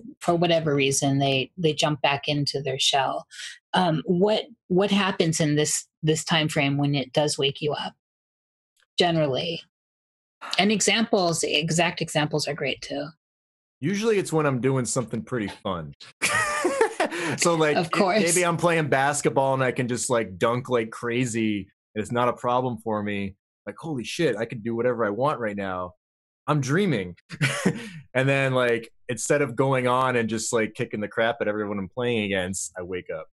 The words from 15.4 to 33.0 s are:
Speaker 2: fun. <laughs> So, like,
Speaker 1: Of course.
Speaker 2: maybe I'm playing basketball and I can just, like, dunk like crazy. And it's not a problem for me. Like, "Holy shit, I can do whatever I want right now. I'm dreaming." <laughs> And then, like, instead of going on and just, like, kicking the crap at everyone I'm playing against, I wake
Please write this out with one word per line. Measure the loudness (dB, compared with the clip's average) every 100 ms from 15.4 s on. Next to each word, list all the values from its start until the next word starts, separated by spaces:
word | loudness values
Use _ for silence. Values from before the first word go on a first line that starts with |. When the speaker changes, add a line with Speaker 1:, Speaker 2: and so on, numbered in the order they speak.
| -4
Speaker 2:
fun. | -6 -6 -6 -8 -14 -20 -6
<laughs> | -2 0 -2 -2 -2 2 0 0 -4 -2 -4 0
So, | 2 2
like, | 2 2
Speaker 1:
Of | 0
course. | 2 2 2
Speaker 2:
maybe | 2 2 2
I'm | 2
playing | 2 2 2
basketball | 2 2 2 0 2 2 2
and |
I | 0
can | 0 -2
just, | -2 0
like, | 0 0 0
dunk | 0 0 0
like | 0 -2
crazy. | -6 -4 -2 0 0 0 -2 -6 _ _ -8
And |
it's | -4
not | 0 0
a |
problem | 0 0 0 0 -4
for | -4 -4
me. | -2 -4 -6 -10 _ _ -16
Like, | -12
"Holy | -8 -8
shit, | -6 0 0 0
I | -4
can | -6
do | -4 0
whatever | 0 0 0
I |
want | 0 0 0
right | -4 -4
now. | -4 -4 -8 -12 _ _ _ _ -2
I'm | 0
dreaming." | 2 0 2 0 -4 -10 -14 -4 -2 0 -2
<laughs> | -2 -8 -14 -6
And | 0 2
then, | 2 2
like, | 2 2 0 -4 _ -10
instead | -6 0 2
of | 2 2
going | 2 2 2
on | 2 2 2
and | 0
just, | -2 0
like, | 0 0
kicking | -4 -6 -4
the | -6
crap | 0 0 0
at | -2
everyone | -2 -4 -4
I'm | -6
playing | -4 -2 0 0
against, | -2 -2 -4 -8 -10
I |
wake | -8 -8